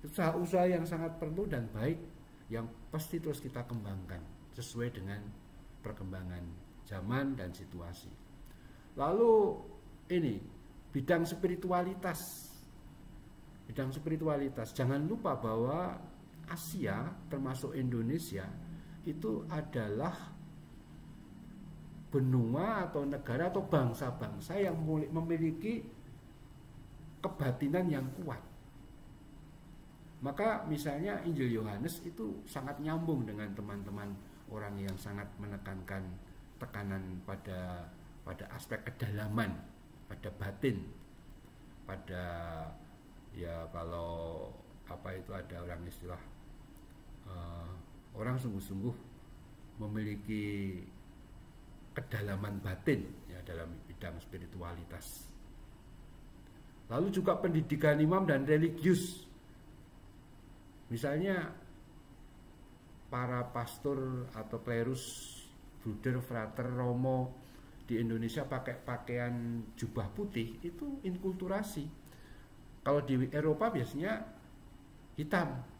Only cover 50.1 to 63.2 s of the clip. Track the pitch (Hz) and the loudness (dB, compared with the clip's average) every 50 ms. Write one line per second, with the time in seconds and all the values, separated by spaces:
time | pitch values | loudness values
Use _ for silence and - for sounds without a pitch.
50.1 | 104 101 104 - 110 107 104 101 101 101 98 95 92 87 - - - - - - | -2 -2 -2 0 0 0 2 2 0 2 0 0 0 -2 -6 -10 -12 -14 -16 -16
51.1 | - - - - - - - - - - - - - - - - - - 127 - | -16 -16 -16 -16 -14 -16 -16 -16 -16 -16 -16 -16 -16 -16 -16 -6 -6 -6 -4 -2
52.1 | - 107 101 101 98 95 101 104 101 101 95 98 92 - - - 139 101 - - | -2 0 0 0 0 0 0 -2 -2 -2 0 -2 -2 2 4 4 4 4 4 -2
53.1 | - - - - 87 87 87 - 85 82 82 82 82 80 - - 87 - - 87 | -6 -10 -10 -10 -10 -8 -6 -6 -6 -6 -6 -6 -8 -10 -10 -12 -10 -8 -6 -6
54.1 | 80 82 - - - 90 85 85 - 92 85 85 85 85 85 - 90 85 - - | -6 -8 -10 -8 -8 -8 -8 -8 -8 -8 -6 -6 -6 -8 -8 -10 -10 -10 -10 -10
55.1 | - - - - - - - - - - - - - - - - - - - - | -10 -10 -12 -12 -14 -14 -14 -14 -14 -14 -14 -14 -16 -16 -16 -16 -16 -14 -14 -14
56.1 | - - - - - - - - - - - - - - - - 113 127 175 202 | -14 -14 -14 -16 -16 -16 -16 -16 -16 -16 -16 -16 -16 -16 -8 0 2 4 4 6
57.1 | - 190 - 190 170 - - 175 165 160 131 - 151 147 - 151 147 147 151 156 | 4 6 6 6 6 6 6 6 6 6 6 6 4 6 8 8 10 10 10 8
58.1 | 180 190 190 160 147 135 135 139 151 151 160 165 160 - 135 180 180 - - - | 8 8 8 8 6 6 8 8 8 8 8 6 4 6 8 8 8 8 8 0
59.1 | - - - - - - - - - - - - - - - - - - - - | -4 -8 -12 -14 -16 -18 -18 -18 -18 -18 -18 -18 -18 -18 -18 -18 -18 -18 -18 -18
60.1 | - - - - - - - - - - - - - - - - 120 113 139 139 | -18 -18 -18 -18 -18 -18 -18 -18 -18 -16 -18 -18 -18 -18 -8 -6 -4 0 2 2
61.1 | 143 156 180 196 190 180 160 - - - - - - - - - - - - - | 2 4 4 4 4 2 0 -2 -6 -10 -14 -14 -16 -16 -16 -16 -18 -18 -18 -18
62.1 | - - - - - - - - - - - - - - - - - - - - | -18 -18 -16 -16 -16 -16 -18 -18 -18 -18 -18 -18 -18 -18 -18 -18 -18 -16 -10 -4
63.1 | 131 123 | 0 0